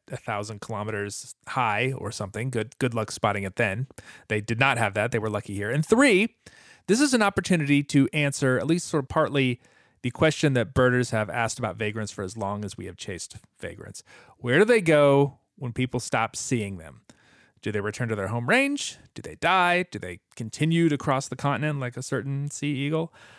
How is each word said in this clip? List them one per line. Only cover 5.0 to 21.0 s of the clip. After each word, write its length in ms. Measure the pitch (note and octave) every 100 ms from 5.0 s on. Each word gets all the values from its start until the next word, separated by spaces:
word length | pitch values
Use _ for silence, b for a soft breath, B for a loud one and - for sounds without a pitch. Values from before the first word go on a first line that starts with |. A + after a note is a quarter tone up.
| A#2
They 60 | A#2
were 140 | A2
lucky 240 | G#2 - G2+
here. 160 | G#2
And 120 | C#3
three, 520 | D#3 A3 C#4 F#3 A3 - B B B B -
this 160 | A3
is 140 | D4 B3
an 80 |
opportunity 580 | G3+ G3 F3+ F3 C#3 C#3+
to 260 | C#3+ C#3+ C3+
answer, 460 | D#3 C#3+ - C3 B2+
at 80 | B2
least 200 | F3 -
sort 180 | D#3 C3+
of 40 |
partly, 500 | D#3+ D3 C#3 B2+ A#2+ b b b b
the 80 | B2
question 420 | - D#3+ - D3+
that 220 | B2+ G#2+ -
birders 340 | B2+ B2 A#2+
have 180 | A2 G#2
asked 300 | A#2+ A2+ -
about 200 | A2 G#2+
vagrants 340 | G#2+ A2 G#2
for 120 | -
as 140 | F#2+ A2
long 260 | G2+ G#2
as 140 | G#2 -
we 80 | F#2
have 120 | F2+
chased 400 | - F2 - - _ _
vagrants. 440 | F2+ F2+ - - - B B B
Where 220 | A#2+ C#3
do 60 | G#3+
they 160 | A#3
go 580 | E3 D3+ C#3+ C#3 C#3 - _ _
when 180 | B2+
people 260 | A#2 B2+ C3
stop 360 | - A#2 A2+ -
seeing 420 | - B2 G2+ F#2
them? 240 | D#2+ C2 _ b b b b _
Do 80 | -
they 100 | G#2
return 260 | G#2 - A#2+
to 60 | G#2+
their 120 | G2
home 200 | A#2+ A#2+
range? 500 | A#3+ C#4 C#4+ - - _ -
Do 60 |
they 120 | - -
die? 480 | F#3 F#3 F3 F3+ F3+
Do 80 | G2+
they 220 | F2+ F2 _ -
continue 540 | A2 - D#3 E3 E3
to 80 |
cross 300 | C#3+